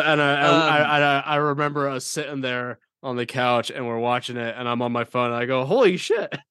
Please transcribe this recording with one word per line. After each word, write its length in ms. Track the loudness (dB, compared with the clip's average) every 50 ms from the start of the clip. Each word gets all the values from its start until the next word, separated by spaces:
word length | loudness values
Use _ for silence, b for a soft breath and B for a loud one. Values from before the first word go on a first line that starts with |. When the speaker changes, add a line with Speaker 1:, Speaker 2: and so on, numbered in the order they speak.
| 6 4 4
Speaker 1:
and 80 | 4
I, 100 | 4 2 2 2
and 80 | 4 4
I, 0 | 4 4 4 4 4 2
Speaker 2:
Um, 100 | 2 2 2
Speaker 1:
and 80 | 2 4
I, 160 | 4 2 2
I 160 | 0 0 0
remember 520 | 0 2 0 0 0 -2 -2 -2 -2 -2 -2
us 160 | -4 -4 -6
sitting 340 | -6 -6 -8 -8 -6 -6 -6
there 380 | -4 -4 -4 -4 -4 -6 -8 -12 _ _ _ _ -8
on 120 | -6 -4 -4
the 80 | -4 -2
couch, 420 | -2 0 2 4 2 2 0 -2
and 160 | -6 -6 -6
we're 140 | -4 -4 -2
watching 380 | 0 0 0 -2 -2 -6 -8 -6
it, 180 | -6 -6 -6 -6
and 100 | -4 -2
I'm 120 | -2 -2
on 100 | -2 -2 -2
my 100 | -2 -2
phone, 240 | -2 -2 -2 -2 0
and 80 | -2
I 100 | -2 -2
go, 200 | 0 0 0 0
"Holy 320 | 2 2 4 4 4 4 2
shit, 360 | -2 -2 -2 -2 -2 -4 -8 -12 -14 _